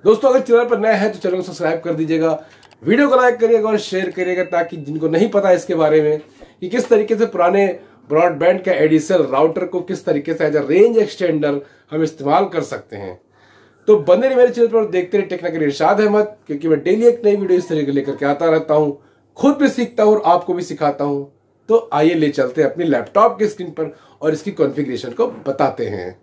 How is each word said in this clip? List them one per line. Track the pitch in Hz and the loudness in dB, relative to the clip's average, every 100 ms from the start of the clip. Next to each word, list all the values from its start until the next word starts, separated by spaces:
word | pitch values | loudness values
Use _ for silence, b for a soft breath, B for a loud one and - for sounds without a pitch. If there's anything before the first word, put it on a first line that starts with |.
दोस्तों, | 190 214 269 | 2 2 4
अगर | 262 | 2
चैनल | 262 233 233 | 4 2 2
पर | 220 | 0
नए | 220 | 0
हैं | 208 214 | 0 0
तो | - | -2
चैनल | 196 185 | -4 -4
को | |
सब्सक्राइब | 180 165 160 165 | -6 -4 -4 -4
कर | 170 | -4
दीजिएगा, | 156 156 160 160 156 B B B _ | -4 -2 0 0 -2 B B B _
वीडियो | 135 233 285 | 0 2 4
को | 254 | 4
लाइक | 247 240 | 2 2
करिएगा | 226 226 214 | 2 2 2
और | 208 | -2
शेयर | - 185 185 | -4 -6 -6
करिएगा, | 180 180 180 180 | -4 -4 -2 -2
ताकि | 175 170 165 | -2 -4 -8
जिनको | 139 156 156 | -10 -4 -2
नहीं | 160 214 | 0 2
पता | 202 196 | 2 2
इसके | 175 - 170 | 2 0 0
बारे | 156 156 | 4 4
में | 151 151 - B B B | 2 -2 -6 B B B
कि | 180 | -4
किस | 240 - | -4 2
तरीके | 220 208 214 | 2 2 0
से | 226 | -2
पुराने | 180 175 196 196 175 B B _ | 2 2 2 0 -2 B B _
ब्रॉडबैंड | 151 175 151 170 190 | 2 2 2 2 2
का | 190 | 0
एडीएसएल | 180 165 156 147 185 139 | 0 2 2 2 0 2
राउटर | 135 160 170 180 | 2 0 0 -6
को | 180 | -6
किस | - 190 - | -6 -6 -2
तरीके | 147 143 | -2 -2
से | 160 156 | -2 0
as | 147 | -2
a | 139 | 0
range | 170 226 226 | 4 4 4
extender | 208 - 180 156 147 143 143 B B | 0 -2 -2 0 -2 -4 -8 B B
हम | 156 | -4
इस्तेमाल | 156 - 139 165 196 | -4 -4 0 0 0
कर | 170 | -4
सकते | 143 117 - 104 | -8 -12 -12 -14
हैं। | 95 87 _ b b b b b - | -14 -14 _ b b b b b 2
तो | 208 | 2
बने | 147 180 262 | 4 2 2
रहिए | 262 | 4
मेरे | 247 | 2
चैनल | 233 233 | 4 2
पर, | 226 208 | 2 0
देखते | 180 180 202 | -4 -2 -4
रहिए | 190 | -4
टेक्निकल | 170 170 160 | -6 -6 -2
इरशाद | 147 139 160 202 | -2 0 2 2
अहमद, | 214 208 208 - - | 2 2 -2 -6 -12
क्योंकि | 143 165 | -6 0
मैं | 147 | 0
डेली | 139 214 233 | 0 2 2
एक | 240 208 | 2 0
नई | 202 | 0
वीडियो | 185 180 | 0 0
इस | 175 | 0
तरीके | 156 139 | -4 -2
लेकर | 139 135 131 | -2 -4 -4
के | 143 | -2
आता | 143 165 | 0 0
रहता | 160 151 | 0 2
हूँ, | 151 151 143 b b b - | 0 0 -4 b b b -2
खुद | 277 285 | 0 2
भी | 285 | 0
सीखता | - 240 - | 0 -4 2
हूँ | 214 | 2
और | 214 208 | 4 2
आपको | 175 - | 2 0
भी | 175 | -6
सिखाता | 175 - 147 143 | -6 -4 -4 -2
हूँ। | 143 143 139 _ _ _ - | -4 -4 -8 _ _ _ 0
तो | 226 226 | 0 2
आइए | 147 156 | 0 2
ले | 170 147 | 2 0
चलते | 143 127 - | 0 -2 0
हैं | 139 | -2
अपनी | - 165 | 0 -2
लैपटॉप | 123 - 196 226 - | -2 0 2 2 2
की | 214 | -4
स्क्रीन | - 180 | -4 -12
पर | 156 156 b b b | -8 -10 b b b
और | 156 | -4
इसकी | 151 202 | -4 -8
कॉन्फ़िगरेशन | 170 143 139 135 120 123 | -2 -2 -2 -6 -6 -10
को | 120 233 - - | -4 -4 -4 -8
बताते | 135 139 131 143 | -2 -2 -2 -8
हैं। | 104 90 - | -6 -10 -14